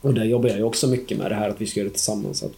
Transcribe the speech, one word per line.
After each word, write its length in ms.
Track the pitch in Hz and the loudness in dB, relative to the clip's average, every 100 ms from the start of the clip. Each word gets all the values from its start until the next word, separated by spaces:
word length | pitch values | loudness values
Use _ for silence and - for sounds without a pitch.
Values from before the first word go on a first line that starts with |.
Och 140 | 139 | 2
där 100 | 110 | 2
jobbar 240 | 110 120 120 | 4 4 2
jag 100 | 104 | 2
ju 60 | |
också 240 | 113 - 135 | 0 2 2
mycket 300 | 123 - 101 | 0 -2 -4
med 120 | - | -2
det 40 | |
här 140 | 104 104 | -2 -2
att 120 | 101 | -2
vi 60 | 107 | -4
ska 140 | 104 | -2
göra 80 | 101 | -2
det 60 | |
tillsammans, 480 | - - 107 101 95 | -2 -2 -2 -4 -6
att 120 | - | -8